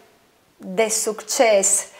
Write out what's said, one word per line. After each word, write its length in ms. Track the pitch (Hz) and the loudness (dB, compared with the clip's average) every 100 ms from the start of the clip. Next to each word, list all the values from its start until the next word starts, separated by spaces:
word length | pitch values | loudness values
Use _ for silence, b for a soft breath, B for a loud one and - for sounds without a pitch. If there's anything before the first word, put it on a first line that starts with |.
| _ _ _ _ _ _ | _ _ _ _ _ _
de 300 | 190 185 220 | -6 -2 0
succes 960 | - 220 214 - - 226 202 190 - - | 0 -4 -6 -6 2 4 4 2 -2 -6